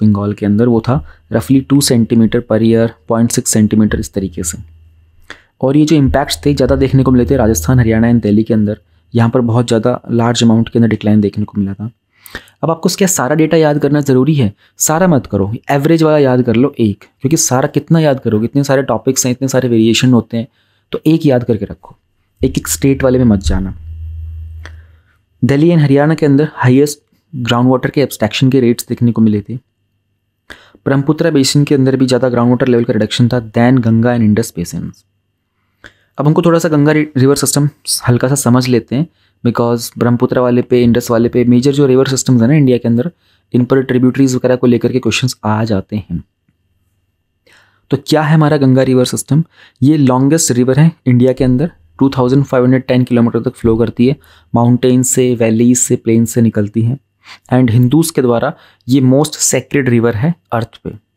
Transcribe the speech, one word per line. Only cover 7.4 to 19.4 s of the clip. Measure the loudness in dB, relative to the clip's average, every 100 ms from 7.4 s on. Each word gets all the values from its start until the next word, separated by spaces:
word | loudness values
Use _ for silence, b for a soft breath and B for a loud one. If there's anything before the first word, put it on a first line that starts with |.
| 0 0 0 0
हरियाणा | 2 2 2
and | 2
दिल्ली | 2 0
के | 0
अंदर। | 0 -2 -4 _ _ _ -2
यहाँ | 0
पर | 0
बहुत | 0 -2 0
ज़्यादा | 0 0 -4 -4
लार्ज | -2 0 0
अमाउंट | 2 2 0
के | 0
अंदर | 0
डिक्लाइन | 0 0 0
देखने | 0 -2 -6
को | -4
मिला | -6
था। | -6 -12 -14 _ B B B B B
अब | -6
आपको | -2 -4
क्या | -2 -2
सारा | -2 -2 0
डेटा | 2 2
याद | 2 0
करना | 0 0
ज़रूरी | 0 0 2 0
है? | -2 -4 b b
सारा | -4 0 2
मत | 0 0
करो, | -4 -4 -6 -4
एवरेज | -2 2 2
वाला | 2 2
याद | 2 0
कर | 0 0
लो | 0 0
एक, | -4 -4 -12 _
क्योंकि | -2 -2
सारा | 0 -2 -2
कितना | -4 0 0
याद | 2 0
करोगे? | -2 -2 -2
इतने | -2
सारे | 0 0
टॉपिक्स | 0 -2 -2 -2 -4
हैं, |
इतने | -4